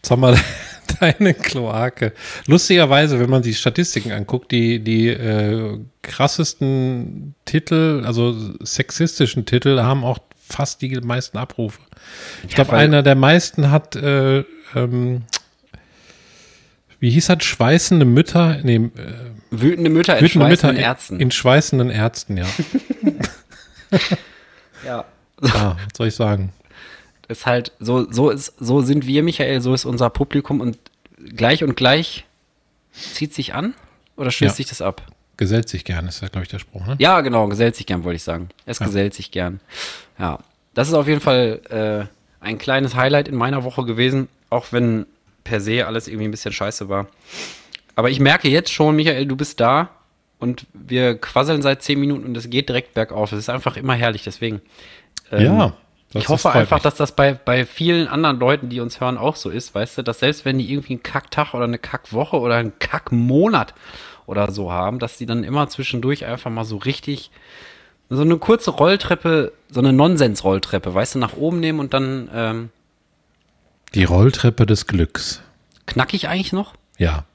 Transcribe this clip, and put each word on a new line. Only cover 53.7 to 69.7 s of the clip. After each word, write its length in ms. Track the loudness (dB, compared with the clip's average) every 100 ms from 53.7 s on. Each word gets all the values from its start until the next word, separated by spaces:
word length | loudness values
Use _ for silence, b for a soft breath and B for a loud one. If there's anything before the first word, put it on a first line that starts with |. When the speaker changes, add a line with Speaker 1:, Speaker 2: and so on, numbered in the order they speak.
| -4
Speaker 2:
immer 160 | -4
herrlich, 280 | 0 -2 -4
deswegen, 380 | -10 -8 -8 -8 _ B B B B -20 _
ähm, 120 | 2
Speaker 1:
Ja, 280 | 4 4 2 -2 _ _ _
das 100 | -6
Speaker 2:
ich 60 | 0
hoffe 60 |
Speaker 1:
ist, 60 | 2 4
freut 20 | 2
Speaker 2:
einfach, 160 | 4 2
Speaker 1:
mich. 60 |
Speaker 2:
dass 120 | 0
das 180 | -2 -4
bei, 200 | 2 2
bei 320 | 2 -2 0
vielen 420 | -2 -2 0 0 0
anderen 320 | 0 0 2
Leuten, 300 | 0 0 -2
die 100 | -8
uns 200 | -8 -6
hören, 160 | -6 -2
auch 180 | -4 -4
so 120 | -8
ist, 240 | -8 -8
weißt 220 | -6 -6 -6
du, 40 |
dass 180 | -8 -2
selbst 260 | -2 -2
wenn 140 | -4 -4
die 120 | -4
irgendwie 220 | -6 -6
einen 100 | -12
Kacktag 500 | -8 -8 -6 -6 -4
oder 100 | -2
eine 120 | -4 -4
Kackwoche 580 | -8 -12 -6 -6 -2 -2
oder 160 | 0
einen 220 | 0 -2 -6
Kackmonat 920 | -6 -6 -2 0 2 4 4 2 -2 -10 B B B B -6
oder 240 | -2 -2
so 200 | -2 -4
haben, 280 | -2 -4 -4
dass 180 | -8 -8
die 80 |
dann 180 | -6 -6
immer 240 | -2 -2 -4
zwischendurch 560 | -6 -8 -4 -4 -4
einfach 260 | -6 -10 -8
mal 140 | -8
so 120 | -8 -6
richtig 540 | -8 -8 -10 -10 -12 B B B B B B B _
so 120 | 0
eine 160 | 2 2
kurze 340 | 2 2 0
Rolltreppe, 800 | 2 2 2 0 -2 2 0 0 -8 _